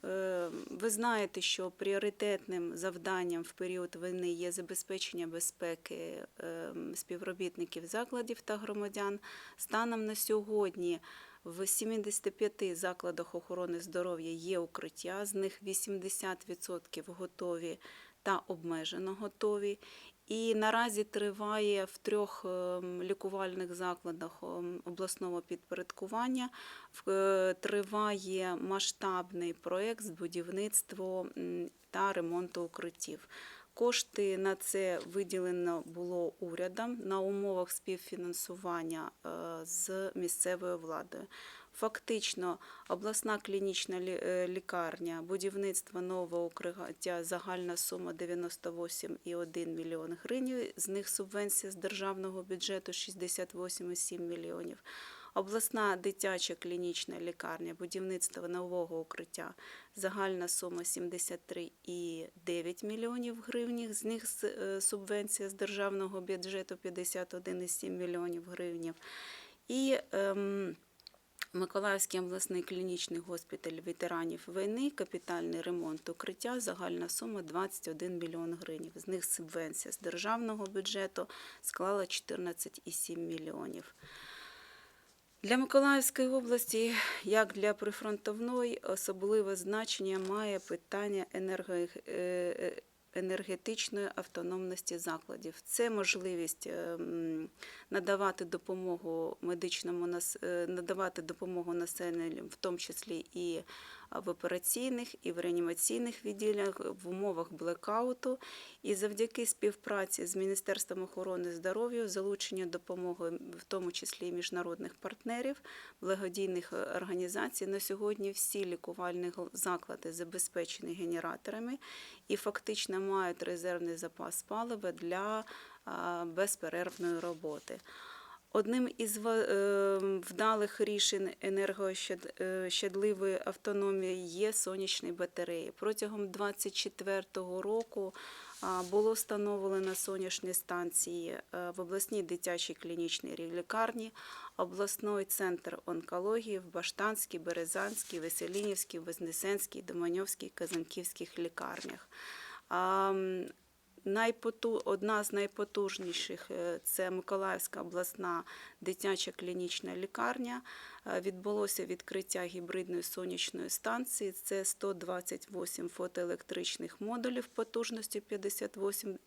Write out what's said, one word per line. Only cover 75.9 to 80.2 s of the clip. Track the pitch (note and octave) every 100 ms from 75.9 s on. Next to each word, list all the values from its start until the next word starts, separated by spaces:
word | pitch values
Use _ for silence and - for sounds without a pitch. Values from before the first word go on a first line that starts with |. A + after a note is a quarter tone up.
| D#3 -
укриття, | E3+ - F#3 A#3+ B3
загальна | G#3+ F3+ F3+ F3 E3+
сума | - A#3 G#3
двадцять | E3 E3 F#3+ - -
один | D#3 F3 F3
мільйон | E3+ E3 E3
гривень. | E3+ F3 D#3+ D#3+ -
З | -
них | F#3 F3
субвенція | - E3 E3 D#3+ D#3+ -
з | -
державного | F3 E3+